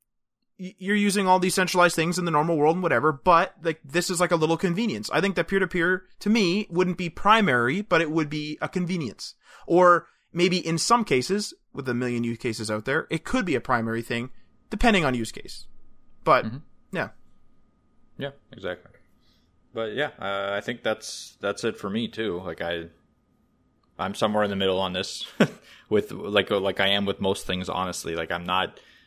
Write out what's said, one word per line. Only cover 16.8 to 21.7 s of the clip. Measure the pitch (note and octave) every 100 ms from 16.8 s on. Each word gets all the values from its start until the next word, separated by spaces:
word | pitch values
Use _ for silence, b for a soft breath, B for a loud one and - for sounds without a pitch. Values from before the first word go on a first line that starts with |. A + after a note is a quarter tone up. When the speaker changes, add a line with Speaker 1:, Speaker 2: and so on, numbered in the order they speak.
| -
Speaker 1:
yeah. | F3+ B2 - - - - - _ _ _ _ - -
Speaker 2:
Yeah, | C#3 - _
exactly. | - F#2 F2+ - _ _ _ _ _ _ _ _
But | A2+ A2
yeah, | A2 D3 -
uh, | G2 G2 G2
I | G2+
think | A2 A#2+
that's, | A2+ G#2+ - - - -
that's | G2+ G#2
it | A#2